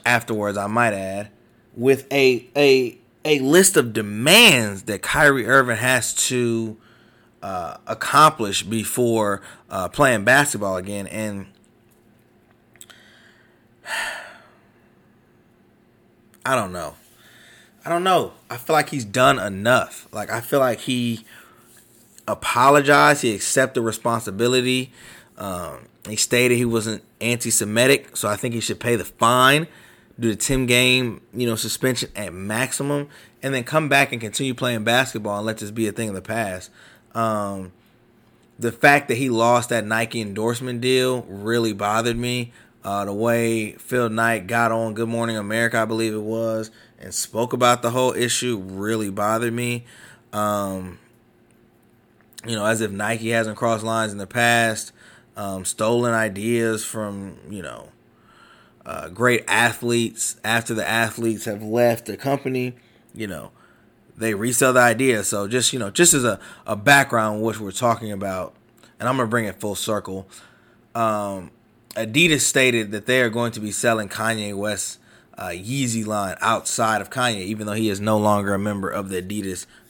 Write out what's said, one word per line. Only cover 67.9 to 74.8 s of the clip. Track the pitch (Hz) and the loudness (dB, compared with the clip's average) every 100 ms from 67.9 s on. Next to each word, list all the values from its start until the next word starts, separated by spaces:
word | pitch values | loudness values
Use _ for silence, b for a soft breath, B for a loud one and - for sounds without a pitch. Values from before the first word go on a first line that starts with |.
| 110 110 | 0 -4
about, | 101 98 92 90 - _ _ b - | -8 -6 -6 -8 -12 _ _ b -8
and | 117 | -2
I'm | 135 | 0
gonna | 117 | 0
bring | 117 107 | -2 -2
it | 90 | -6
full | 107 | -6
circle. | 95 - 104 101 95 95 B B B B B _ | -6 -4 -4 -4 -10 -12 B B B B B _
Um, | 117 113 107 101 98 85 - _ _ - | -2 -2 -2 -4 -8 -12 -20 _ _ -14
Adidas | - 113 120 170 147 | -10 -2 2 4 4
stated | - 147 131 117 104 | 2 2 4 2 -2
that | 107 104 | -6 0
they | 127 | 2
are | 123 | 2
going | 113 117 | 0 -4
to | 110 | -4
be | 107 | -8
selling | 101 123 113 101 | -2 0 0 -2
Kanye | - 110 110 104 | -4 -4 -4 -6
West's, | 101 104 101 | -6 -4 -4